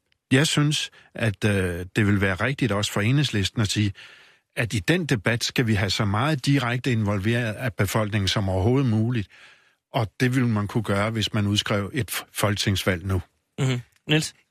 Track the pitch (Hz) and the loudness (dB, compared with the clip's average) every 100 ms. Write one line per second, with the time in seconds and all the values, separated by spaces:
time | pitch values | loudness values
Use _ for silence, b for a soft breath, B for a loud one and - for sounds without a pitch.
0 | _ _ _ 131 160 - 147 147 - b | _ _ _ 2 4 2 2 0 -4 b
1 | b - 113 101 110 98 92 87 90 - | b -4 -4 0 0 2 0 -4 -4 0
2 | 101 101 98 90 117 143 123 98 101 - | 4 4 2 0 -2 -2 -2 0 -2 0
3 | 104 139 143 107 92 - 101 - 104 B | 2 2 2 0 -2 0 0 0 0 B
4 | B B B B B - 113 113 87 170 | B B B B B -6 -4 -2 0 0
5 | 156 123 113 117 - - 113 104 98 - | 0 -2 0 -2 -2 -2 0 2 0 -2
6 | 104 104 143 156 139 139 123 120 139 113 | 0 0 0 -2 0 0 0 -2 -2 0
7 | 101 104 98 120 117 101 127 - 101 113 | 0 0 0 -2 -2 -6 -6 -2 0 0
8 | 107 101 95 - 98 92 101 131 131 110 | 0 0 0 0 0 2 2 4 4 2
9 | 113 123 98 b b b b b _ 139 | 2 -2 -6 b b b b b _ -4
10 | 107 - 127 127 120 107 104 120 104 101 | -4 -2 0 2 2 0 0 -2 -2 0
11 | 104 113 98 113 101 104 - 104 101 147 | 0 -2 -2 0 0 0 0 -2 -2 -4
12 | - - - - 104 104 - 95 - 92 | -6 -8 -10 -2 0 0 0 0 0 -2
13 | 95 92 - _ _ - 135 123 - _ | -2 -2 -4 _ _ -4 -2 -2 -6 _
14 | - 151 156 - _ | 0 0 0 -8 _